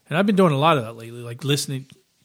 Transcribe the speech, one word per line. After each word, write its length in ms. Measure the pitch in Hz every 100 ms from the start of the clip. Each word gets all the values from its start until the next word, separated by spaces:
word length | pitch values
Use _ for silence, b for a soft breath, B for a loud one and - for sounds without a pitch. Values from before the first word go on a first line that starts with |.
| b
And 80 | 151
I've 80 | 202
been 100 | 196
doing 160 | 185
a 60 | 135
lot 180 | 156 151
of 60 |
that 120 | 113 113
lately, 240 | 113 120
like 240 | 120 120
listening, 420 | 135 143 147 131 131 - _ _